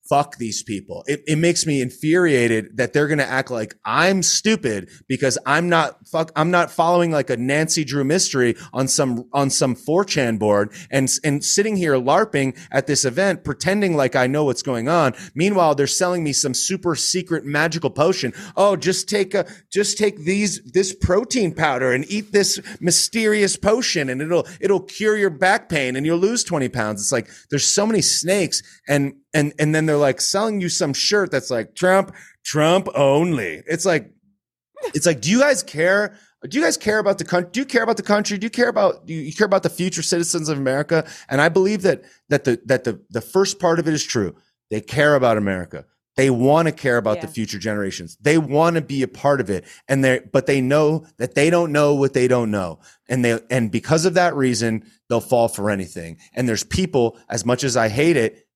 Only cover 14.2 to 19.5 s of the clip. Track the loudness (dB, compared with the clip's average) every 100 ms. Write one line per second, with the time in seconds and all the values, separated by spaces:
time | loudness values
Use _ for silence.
14.2 | 0 2 0 -2 -4 -4 0 2 2 -2
15.2 | -12 -2 0 2 2 2 0 0 -2 -2
16.2 | -2 -2 -2 -4 -4 -4 -4 -2 -2 -4
17.2 | -2 -6 -2 -2 -2 -2 -4 0 0 2
18.2 | -4 -8 -10 2 2 2 -2 -4 -2 -2
19.2 | 0 -2 -4